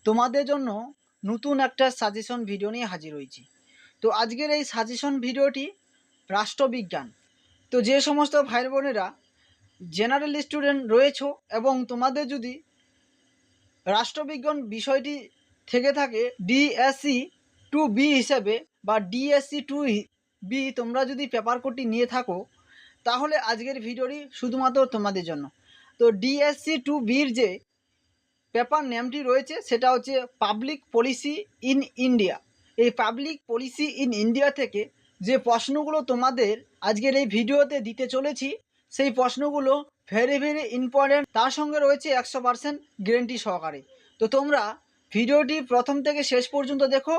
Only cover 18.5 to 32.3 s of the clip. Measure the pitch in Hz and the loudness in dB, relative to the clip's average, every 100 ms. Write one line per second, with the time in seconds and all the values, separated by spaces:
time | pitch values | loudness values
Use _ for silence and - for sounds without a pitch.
18.5 | 226 320 _ 196 220 190 233 277 285 277 | -4 -4 _ -2 0 0 -4 2 2 2
19.5 | 294 262 285 285 208 - _ _ _ 185 | -8 -6 -2 0 -2 -4 _ _ _ -8
20.5 | 262 269 262 233 247 262 269 285 233 220 | -4 -4 -4 -4 -2 -2 -2 -2 -2 0
21.5 | 247 269 247 240 226 240 247 247 180 - | -2 -4 -4 -2 0 0 0 -2 -8 -8
22.5 | _ _ - - _ - 247 294 302 226 | _ _ -20 -20 _ -2 0 0 0 0
23.5 | 226 247 269 220 240 254 294 285 - 254 | -4 -4 -8 -8 -6 -6 -6 -12 -8 -4
24.5 | 254 262 254 254 226 202 190 165 156 143 | 0 2 4 2 0 -2 -4 -6 -8 -10
25.5 | _ _ - _ _ 233 208 240 285 294 | _ _ -20 _ _ 4 4 0 2 2
26.5 | 294 - 311 269 294 220 254 285 233 220 | 2 -2 -2 0 -2 2 2 2 2 0
27.5 | 185 _ _ _ _ _ _ _ _ _ | 0 _ _ _ _ _ _ _ _ _
28.5 | 233 240 302 277 233 247 285 262 262 262 | -2 0 0 0 -4 -4 -4 2 0 0
29.5 | 330 - 233 254 254 247 262 247 _ 208 | -10 -2 2 4 2 0 -4 -4 _ -2
30.5 | 214 262 302 _ 233 247 247 285 302 - | 0 -4 -8 _ 0 2 0 -4 -6 -10
31.5 | _ 254 269 269 - 254 240 185 | _ 0 0 0 -2 2 4 2